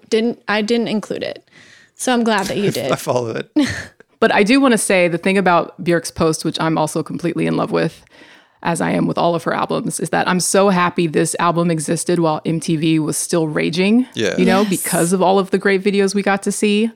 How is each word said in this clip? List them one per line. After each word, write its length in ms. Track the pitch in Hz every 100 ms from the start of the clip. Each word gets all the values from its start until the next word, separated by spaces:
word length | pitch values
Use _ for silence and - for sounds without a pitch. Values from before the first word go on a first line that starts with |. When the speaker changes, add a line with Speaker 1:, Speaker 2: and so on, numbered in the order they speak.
| -
Speaker 1:
didn't, 320 | 220 233 - -
I 140 | 208
didn't 260 | 214 233 220
include 340 | 214 - -
it. 240 | - - - - - - _ -
So 180 | -
I'm 100 | 240
glad 240 | 233 214 196
that 100 | 196
you 140 | 196
Speaker 2:
<laughs> 100 | 120
Speaker 1:
did. 100 | 123
Speaker 2:
I 40 | -
follow 360 | - 123 117 117
it. 160 | - 302
Speaker 1:
<laughs> 120 | 254 98 - _ _ -
Speaker 3:
But 140 | 226
I 80 | -
do 180 | 202 269
wanna 200 | 269 220
say 280 | - 190 175
the 120 | 165
thing 180 | 190 190
about 460 | 185 170 - -
Bjork's 260 | 165 170 -
Post, 340 | - 165 160
which 160 | 165 -
I'm 160 | 160 160
also 280 | 156 160
completely 420 | 151 170 170 - 165
in 100 | 160
love 140 | 165
with, 320 | 170 165 - _ - - - _ _
as 180 | - 165
I 80 | 170
am 160 | 170 -
with 140 | 160
all 160 | 165 165
of 80 |
her 100 | 165
albums, 460 | - - - - -
is 100 | 170
that 180 | 170 -
I'm 120 | 180
so 300 | - 196 202
happy 360 | 180 175 175 165
this 300 | 160 165 -
album 320 | 175 165 175
existed 480 | 165 147 165 - 175
while 240 | 160 151
M 160 | - 165
T 180 | - 160
V 200 | 160 160
was 180 | 151 160
still 320 | - 170 160
raging, 600 | 156 170 165 196 233 247 -
Speaker 2:
Yeah. 200 | 107 90
Speaker 3:
you 80 | 185
know, 160 | 190
Speaker 1:
Yes. 80 | 208
Speaker 3:
because 420 | 170 - 170 170
of 80 | 190
all 160 | 175 196
of 140 | 190
the 80 | 190
great 240 | 196 190
videos 320 | 202 202 196 196
we 80 |
got 180 | 196 196
to 80 | 202
see. 380 | 196 214 208 226